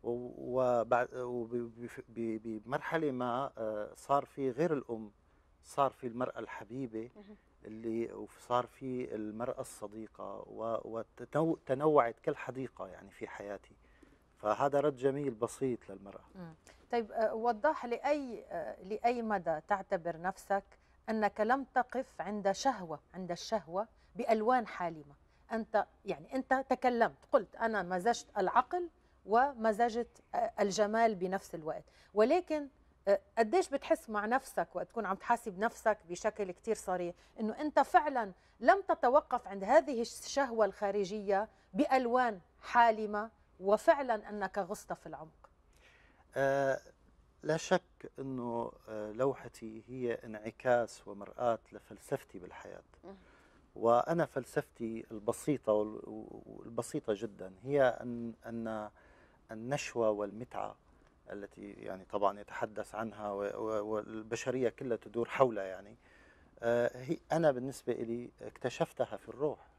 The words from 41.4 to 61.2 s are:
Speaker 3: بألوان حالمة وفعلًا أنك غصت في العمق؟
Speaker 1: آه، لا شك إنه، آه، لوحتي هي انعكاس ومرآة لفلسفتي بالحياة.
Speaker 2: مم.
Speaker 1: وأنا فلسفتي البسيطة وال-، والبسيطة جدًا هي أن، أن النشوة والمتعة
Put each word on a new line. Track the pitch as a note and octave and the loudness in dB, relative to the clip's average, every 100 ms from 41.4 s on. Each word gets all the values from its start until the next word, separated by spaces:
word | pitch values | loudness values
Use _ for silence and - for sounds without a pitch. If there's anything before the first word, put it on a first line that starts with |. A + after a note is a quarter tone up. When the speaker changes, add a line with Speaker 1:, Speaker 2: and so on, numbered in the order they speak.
| A3 _ _ | 0 _ _
Speaker 3:
بألوان | F#3+ C#4+ C4 B3 B3 B3 G3 _ _ | 0 4 4 4 2 2 -2 _ _
حالمة | - B3 A#3 A3 G#3+ G#3 A3+ _ _ _ | 0 6 6 6 -2 -4 -6 _ _ _
وفعلًا | F#3 G#3 - D4 C4 A3 G#3+ | 2 4 6 4 4 -2 -2
أنك | G#3 F#3+ - | -6 -4 -4
غصت | F3 G3+ - | -6 -8 -8
في | E3+ D#3+ | -10 -10
العمق؟ | D3 D#3+ _ - _ _ _ _ _ _ _ _ C3 | -14 -14 _ -20 _ _ _ _ _ _ _ _ 0
Speaker 1:
آه، | C3+ C#3 C3+ C3 - _ _ _ _ _ | 2 2 2 0 -4 _ _ _ _ _
لا | - D#3+ | -2 -2
شك | - F3+ _ _ - - | 2 0 _ _ -18 -10
إنه، | C3+ C3 A#2+ A#2 A#2 - - | -8 -6 -4 -4 -6 -10 -12
آه، | A2 G#2+ | -10 -8
لوحتي | G#2+ C3 C3 A#2+ - A2+ A2 A2 | 0 0 0 -10 -14 -14 -14 -12
هي | C3 B2 | -4 -2
انعكاس | - A#2+ G#2+ G#2+ - B2+ B2 A2+ - - | -4 -6 -10 -10 -2 4 4 4 -6 -14
ومرآة | G2+ G2+ - A#2+ A2+ _ | -14 -12 -2 0 0 _
لفلسفتي | G#2 - G2+ - C#3 - F#2+ | -20 -18 -20 -6 -6 -6 -16
بالحياة. | F2 - F#2+ F#2 - - | -14 -16 -16 -16 -20 -20
Speaker 2:
مم. | F3 G3 - - - _ _ - | -20 -20 -20 -20 -20 _ _ 0
Speaker 1:
وأنا | A2 A#2+ D3 E3+ D3+ | 6 6 4 0 0
فلسفتي | - B2+ - - _ A#2 A2+ - | -2 -2 -4 -4 _ -8 -8 -10
البسيطة | A2+ G#2+ - - C#3 - | -6 -4 -2 0 0 4
وال-، | G#2+ G#2+ A2 - G#2+ G#2+ - - | 2 2 -4 -12 -12 -12 -16 -16
والبسيطة | G#2 G2+ A#2 A#2+ - - G2+ | -16 -8 -8 -6 -6 -2 -2
جدًا | G#2+ F#2+ F#2 F#2+ | -2 -10 -14 -12
هي | B2 C#3+ B2+ - | 0 6 6 4
أن، | A#2+ A#2+ A#2 A2 A#2 | -6 -6 -8 -10 -10
أن | A#2 A2+ A2 G#2 _ - - - _ _ | -8 -6 -6 -8 _ -20 -20 -20 _ _
النشوة | A2 A#2+ C#3+ - A#2+ A2 | -12 -6 -6 -4 0 2
والمتعة | G#2 G2+ G#2 B2 G2+ G#2 G#2+ _ _ _ _ | 2 -4 -6 -10 -8 -8 -10 _ _ _ _